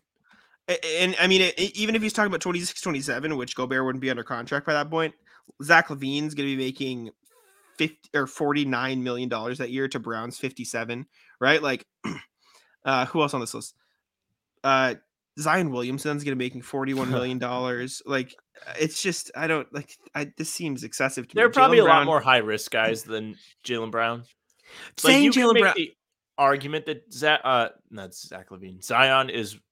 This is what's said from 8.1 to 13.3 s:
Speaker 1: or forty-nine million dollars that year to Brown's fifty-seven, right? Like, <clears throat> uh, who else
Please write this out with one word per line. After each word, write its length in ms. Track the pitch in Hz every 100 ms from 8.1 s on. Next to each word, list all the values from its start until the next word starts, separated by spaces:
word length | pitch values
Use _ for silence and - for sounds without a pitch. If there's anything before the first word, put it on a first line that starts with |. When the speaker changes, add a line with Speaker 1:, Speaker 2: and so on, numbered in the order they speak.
Speaker 1:
or 140 | 147 131
forty-nine 760 | - 147 147 139 123 131 131
million 260 | 123 123 127
dollars 280 | 113 117 123
that 120 | 123
year 180 | 131 135
to 100 | 127
Brown's 400 | 117 113 120 -
fifty-seven, 680 | 127 - 117 117 117 120 - _ _ -
right? 220 | 127 156
Like, 240 | 147 127 - _
<clears throat> 800 | - 151 - _ _ _ _ _
uh, 220 | 143 131 131
who 160 | 165
else 100 | 143